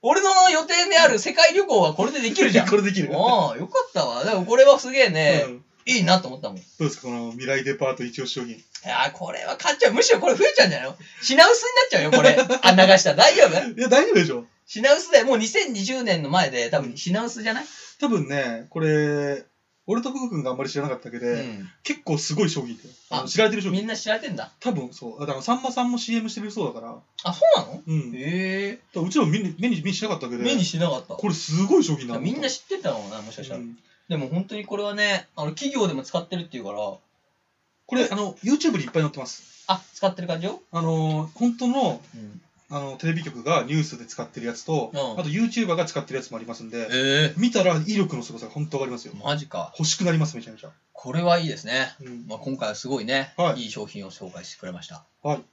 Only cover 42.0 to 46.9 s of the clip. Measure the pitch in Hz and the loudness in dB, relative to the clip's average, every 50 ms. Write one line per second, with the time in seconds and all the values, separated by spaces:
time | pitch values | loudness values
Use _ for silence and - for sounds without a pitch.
42 | - - - 113 107 104 104 175 _ _ _ _ _ _ 143 143 139 139 135 - | -12 -20 -18 -18 -18 -16 -18 -20 _ _ _ _ _ _ -10 -8 -8 -8 -12 -6
43 | - 160 165 165 156 131 117 120 113 139 170 151 120 127 147 160 147 - - 120 | -4 -2 -2 -2 -6 -10 -14 -8 -2 0 0 0 0 0 -2 -2 -2 -2 -6 -16
44 | 117 - - - 120 - _ 127 117 117 117 - - - 160 147 120 - - 143 | -16 -16 -12 -12 -12 -12 _ -10 -8 -8 -8 -10 -6 -4 -2 -2 -2 -4 -6 -6
45 | 135 123 113 185 170 151 151 202 233 233 - 233 226 185 170 160 170 - - 143 | -6 -6 -6 -6 -6 -4 -2 0 -2 0 0 -2 -2 0 0 -2 -2 -4 -4 -8
46 | 123 - 131 131 123 - 123 110 113 117 117 - 113 113 110 117 113 107 | -8 -6 -8 -8 -8 -8 -14 -14 -12 -12 -14 -14 -14 -12 -10 -10 -8 -4